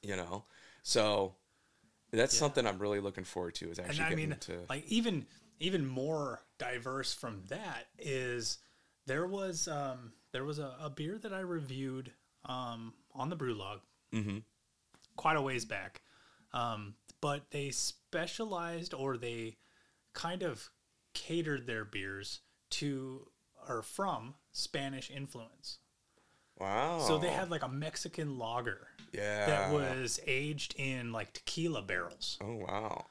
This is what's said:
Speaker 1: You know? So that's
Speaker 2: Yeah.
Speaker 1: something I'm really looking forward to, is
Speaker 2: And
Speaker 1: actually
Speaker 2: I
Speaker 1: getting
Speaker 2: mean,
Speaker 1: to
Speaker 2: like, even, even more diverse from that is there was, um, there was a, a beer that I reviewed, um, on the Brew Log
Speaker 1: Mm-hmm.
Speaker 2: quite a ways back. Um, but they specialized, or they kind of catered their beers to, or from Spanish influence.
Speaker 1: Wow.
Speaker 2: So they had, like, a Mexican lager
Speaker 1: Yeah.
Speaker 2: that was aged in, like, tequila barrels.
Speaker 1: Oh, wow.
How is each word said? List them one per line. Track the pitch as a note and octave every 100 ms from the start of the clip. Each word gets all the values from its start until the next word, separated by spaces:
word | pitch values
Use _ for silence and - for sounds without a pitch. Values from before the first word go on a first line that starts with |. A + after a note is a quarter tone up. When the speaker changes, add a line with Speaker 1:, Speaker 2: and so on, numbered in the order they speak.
Speaker 1:
You | G#2 F#2+
know? | E2+ F#2+ - - - -
So | - A#2+ G#2+ G#2 F#2+ - _ _ _ _ _ _ _
that's | A2 B2
Speaker 2:
Yeah. | -
Speaker 1:
something | D3 C#3+ A#2
I'm | F#2+
really | G2+ G#2
looking | G2 F#2+
forward | F#2 - F2 -
to, | E2+
is | E2+
Speaker 2:
And | F3
Speaker 1:
actually | D3+
Speaker 2:
I | D#3+
Speaker 1:
getting | D#3+ D#3
Speaker 2:
mean, | D3
Speaker 1:
to | - F2 F2
Speaker 2:
like, | C3+ -
even, | A3 A#3 E3 A#2 - - _
even | E3 F#3 C#3
more | C3 C#3 D#3+ C#3 A2+ - _
diverse | B2 B2 B2 C3+ B2+
from | - A#2+ G#2 F#2
that | D#3 G3+ A#2+ - -
is | E3 C3 B2+ A#2+ A2+ - - _ _ _ -
there | C#3 F3+
was, | G3 F#3+ E3 E3+
um, | D3 C#3 B2+ A#2 - _
there | B2+
was | C#3 D3+
a, | C#3 B2+
a | D3+
beer | C#3 D3+ G#3+
that | A3
I | F#3+
reviewed, | F#3 E3+ C#3 C3 C3+ C3 C3 - _ _
um, | - B2+ B2+ A#2 A2+ - _
on | C3 C3
the | E3+
Brew | C3
Log | G#2+ G2 G2+ _ _ _
Speaker 1:
Mm-hmm. | A2 G#2 G2+ A2+ _ _ _ _ - - -
Speaker 2:
quite | D#3+ D#3
a |
ways | C#3 B2+
back. | A2 G#2 F#2+ - _ - - _ _
Um, | B2 A#2+ G#2+ G#2 G#2+ - -
but | D3 C#3+ -
they | D3 C#3+
specialized, | B2+ - - _ E3+ E3 - A3 F#3 E3+ E3+ E3+
or | C#3 C3+ B2
they | A#2+ A#2 A2+ G#2+ _ _ _ _ _
kind | - E3 F#3
of | F3+ A2+ - _ _ _ _
catered | - - E3 D#3 C#3 A#2+
their | A2+
beers | G#2+ G#2 F#2+ G2 G2+ - _ _ _
to, | - C#3+ C3+ C3 C3 C#3 _ _ - -
or | A#2+
from | - - G3 C#3 A2+ D3 _
Spanish | - - D3 C#3 C3+ -
influence. | C#3 C#3 B2 A2+ - - - _ _ _ _ _ _ _ -
Speaker 1:
Wow. | F#2+ G#2 D3 E3+
Speaker 2:
So | C3 D#3
they | F3
had, | - F#3
like, | E3
a | C3
Mexican | C3+ D#3 - E3+ - D3+ C3+
lager | A2+ A#2+ A#2 F#2+ - - -
Speaker 1:
Yeah. | G#2 G#2 G#2 G2+
Speaker 2:
that | G2 F#2+
was | D3 C3+ C3 B2 - -
aged | C3 D3 D3 - -
in, | C3+ C3 A#2+
like, | A2+ G#2
tequila | - - - E3 C#3
barrels. | G2 F2+ F2 - - -
Speaker 1:
Oh, | G2+
wow. | A#2 F#2 G2 A2 - -